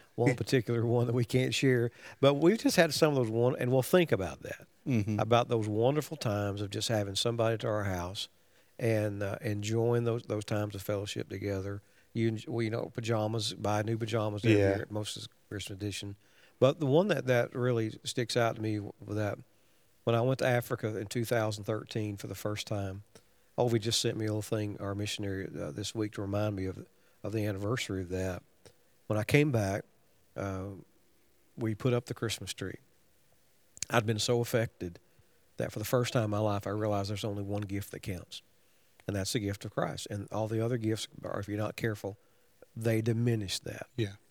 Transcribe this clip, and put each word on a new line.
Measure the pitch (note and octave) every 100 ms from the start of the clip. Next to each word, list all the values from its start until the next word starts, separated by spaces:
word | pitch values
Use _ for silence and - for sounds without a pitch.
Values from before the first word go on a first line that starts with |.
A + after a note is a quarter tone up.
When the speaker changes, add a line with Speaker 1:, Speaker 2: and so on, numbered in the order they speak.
| - -
Speaker 1:
one | B2+
Speaker 2:
Yeah. | B2+
Speaker 1:
particular | - C3+ A#2+ A#2 A#2+
one | A#2+ A#2+
that |
we | B2
can't | A#2 B2+ C3
share. | B2 C3+ B2 A#2 - - -
But | C#3 C#3+
we've | E3 A3+
just | C#4 -
had | E3
some | - D#3
of | C#3
those | A2+
one, | A2+ B2 -
and | B2
we'll | C3
think | B2 F3+ E3
about | G2+ F2+ -
that, | - - - _ -
Speaker 2:
Mm-hmm. | A#2 G2+ G#2
Speaker 1:
about | A2 A#2 B2
those | A#2 G#2+
wonderful | G#2+ B2 D3+ - D#3
times | A#2 G#2 G2+ G2+
of | G2+
just | G#2+ -
having | A2 G2 G2
somebody | A#2+ A#2 A2+ A2
to | A#2+
our | G#2 G2+
house | F2+ F2 A#2 - _ _ _ _ -
and, | A#2 A2 G#2 G2+
uh, | G2 -
enjoying | G#2+ G#2 G#2+ A2+ A#2 A#2+
those, | A#2 A#2
those | - G#2+
times | - G#2+ G#2 G2+
of |
fellowship | G2 G2+ G#2 A#2 -
together. | G2 G2+ F#2+ G2 G2+ _ _ _
You | A2+ A2+
en-, | A2 -
well, | A#2
you | A2+
know, | A2+ -
pajamas, | - A2+ A2+ G#2+ A2+ G#2+
buy | - G#2 G#2
new | G#2+ A2+
pajamas | A2+ A2+ G#2+ G#2
every | A2+ G#2
Speaker 2:
Yeah. | G2 G2
Speaker 1:
year |
at | -
most | G#2+ G#2+ G#2+
of | A2 _ -
Christmas | G#2 - F#2+
edition. | G#2 F#2+ G2+ G2+ _ _ - -
But | B2+ D#3+
the | C#3
one | D3+ G#3
that, | C#3+ B2+
that | A#2+ A#2+ C3
really | B2 A#2 A2 -
sticks | - - A#2 B2
out | A#2 -
to |
me | G#2+ G#2+
w-, | G2+ - G#2
that | G#2 G#2 - - _ _ _ _ _
when | A#2 A#2
I |
went | B2+ C3
to | B2+
Africa | A#2+ - B2 A2 G#2
in | G#2
two | B2 A2
thousand | A#2 G#2+ G#2
thirteen | G2 G#2+ - A2+ G#2 G2+
for | A#2
the | G2
first | G#2+ G#2+ -
time, | G#2 G2 G2 - - _ _ _ -
Ovi | B2 A#2
just | G#2+ G#2+
sent | A#2 G#2+
me | G#2+
a |
little | G#2+
thing, | - A2 G#2 G2
our | G2+
missionary, | G2+ G#2 - G2+ F#2+ E2+ D#2
uh, | F2
this | C#2+ - A2+
week | G#2 A2
to |
remind | G2 G#2 G#2+ G2
me | F#2
of, | G2 - _ _ -
of | G2+
the | A2 G#2+
anniversary | G2 G2+ B2+ - F#2+
of | F2
that. | F#2 F#2+ F2+ - _ - _ _ _ -
When | G#2+
I |
came | G#2 D3 D3+
back, | A#2 G2 G2+ - _ _ _ _ -
uh, | G2 F#2+ G2 F#2+ - _ _ _ _ _ _ -
we | A2+
put | A2 C3
up | B2 -
the |
Christmas | B2 A#2 - G2+
tree. | - F#2 - _ _ _ _ _ _ _ _ _ - -
I'd | A#2+ A2
been | G#2+
so | - A#2+
affected | A#2 A#2 A#2 - F2+ - _ _ _ _ _ -
that | -
for | A2+
the | G2+
first | B2+ A#2+
time | B2+ G#2+
in |
my | G2+
life, | G#2+ G2+ G2
I |
realized | G#2+ G#2+ G2+ G2
there's | G2+
only | A2 G2+
one | G2 G2+
gift | G2+ G2 -
that | F#2
counts, | - F2 - - _ _ _ _ _ _ -
and | G2+
that's | F#2+
the | B2
gift | G2+ G2+ G#2+
of |
Christ. | - - - -
And | G#2 -
all | G#2 A2
the | A2
other | A#2 B2
gifts, | A2 A2 - -
are, | - -
if | G2+
you're | G#2
not | G#2+ -
careful, | A2+ G#2 G2 G2+ _ _ _ _ - -
they | A2+ A2+
diminish | A2+ A2+ A#2+ A2+ F#2+ -
that. | - - - -
Speaker 2:
Yeah. | G2+ G2 -